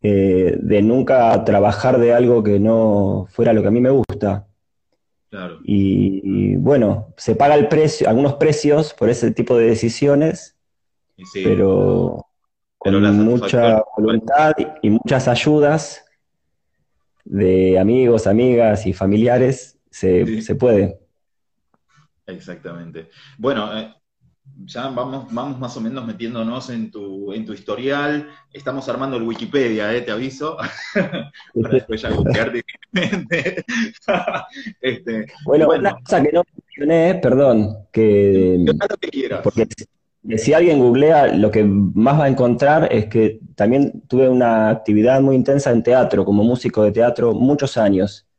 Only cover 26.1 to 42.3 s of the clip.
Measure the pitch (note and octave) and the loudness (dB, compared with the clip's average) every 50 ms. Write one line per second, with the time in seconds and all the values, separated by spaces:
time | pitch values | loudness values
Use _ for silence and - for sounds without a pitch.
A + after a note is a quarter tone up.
26.1 | G#2+ F#2+ A#2 A2+ B2 A#2 A2+ A2+ A#2+ C3 B2 - A#2+ A#2 A2 A2 _ G#2+ G2+ G2 | -12 -10 -10 -10 -8 -6 -6 -6 -6 -8 -10 -10 -8 -8 -8 -10 _ -14 -14 -12
27.1 | F#2+ G2 G2+ G2+ G2 A2+ G#2+ A2 G#2+ F#2+ - - G#2 G2+ B2 C#3 C#3 C#3+ C#3+ D3 | -12 -12 -10 -10 -10 -10 -10 -10 -12 -14 -10 -10 -8 -6 -4 -4 -4 -2 -2 -4
28.1 | D3+ D3 D3 - - - _ _ _ - - - - C#3 B2+ C3 A#2+ B2 C3+ C3+ | -4 -6 -8 -12 -20 -20 _ _ _ -12 -10 -8 -8 -8 -8 -8 -6 -6 -6 -6
29.1 | C3 A#2+ A2+ A2+ A2+ - A#2+ A2 - C#3+ C3 A#2 A2 A2 G#2 G#2 A2+ B2 A#2+ - | -6 -6 -6 -6 -6 -8 -10 -4 -2 0 0 0 -2 -2 -4 -4 -4 -6 -6 -6
30.1 | G#2+ A2 B2+ C3+ C3 - D3 D#3 D#3+ - - - - - - - - G#3 F#3 - | -8 -6 -8 -8 -10 -10 -10 -10 -10 -10 -12 -12 -12 -14 -16 -6 -4 -4 -4 -4
31.1 | F3 C#3+ A2+ - _ - - _ _ A#2+ A2+ G#2+ - B2+ - - A2+ A2 A#2+ A#2 | -6 -10 -12 -12 _ -20 -20 _ _ -6 -2 0 0 -2 0 -2 -10 -8 -6 -6
32.1 | G#2+ G#2+ - - B2 A2 A#2 A#2+ A#2+ A#2+ - - - - - _ - G3 E3+ A#2 | -4 -2 0 0 0 -2 -2 -4 -4 -8 -10 -10 -18 -20 -20 _ -6 -4 -4 -4
33.1 | - F#3 D3+ A2+ E3+ D#3+ C3+ F3 F3+ - F3 - B3 A#3 A3+ A3 - - _ - | -4 -6 -6 -4 -6 -4 -4 -6 -8 -8 -10 -8 -6 -6 -6 -6 -8 -14 _ -4
34.1 | G3+ F#3 - - - - - - - C#4 C4+ A3 - _ - C3 A#2 - - A#2 | -2 -2 -2 -4 -8 -8 -10 -12 -18 -18 -18 -18 -18 _ -6 -6 -6 -6 -8 -8
35.1 | A2+ A2 G#2+ - - - D3 - C3+ D3+ D#3+ D3+ D#3+ - F#3 G3 F#3+ - - - | -8 -8 -8 -10 -16 -16 -4 0 2 2 4 2 2 0 0 -4 -4 -6 -8 -2
36.1 | - F3 C3+ D3+ D#3 E3+ F3 _ _ - _ _ - - C#3+ D3 E3 E3 D#3+ F3 | -2 0 0 2 0 0 -2 _ _ -20 _ _ -14 -6 -2 0 2 2 2 2
37.1 | F#3 F3 - B2+ B2+ C3 C#3+ C3+ A#2+ A2 G#2+ G2+ G#2 - - _ _ A2+ A2 G#2+ | 0 0 0 0 2 4 4 4 4 2 0 -2 -4 -10 -16 _ _ 0 2 4
38.1 | G#2 G2+ G2+ G2+ G2 F#2+ F#2 F#2 F#2 F2+ F2 - - D2+ - - - - - - | 4 4 4 4 4 4 2 2 2 2 2 2 0 0 -2 -6 -6 -8 -10 -8
39.1 | - C#3 C3 A#2+ G2+ F2+ - - - A#2 A2+ - - - - _ _ _ _ _ | -6 -6 -6 -6 -6 -4 -4 -4 -2 -2 -4 -4 -4 -18 -20 _ _ _ _ _
40.1 | _ _ _ G#2+ A2+ A2 - - D3 D#3+ F3 F3 D#3+ C#3+ B2 B2 A#2+ C3 C#3+ D#3 | _ _ _ -6 -6 -4 0 2 2 4 4 4 4 4 4 4 4 4 4 4
41.1 | D#3+ D3+ C#3 - - F#2 G#2 G#2+ G#2+ A2+ G#2+ G#2 G2 G2+ G2+ F#2 E2+ G2 A2 B2+ | 4 4 4 2 2 2 0 2 2 2 2 2 2 2 0 0 2 2 2 4
42.1 | C#3 D3+ D3+ C3+ | 4 2 2 2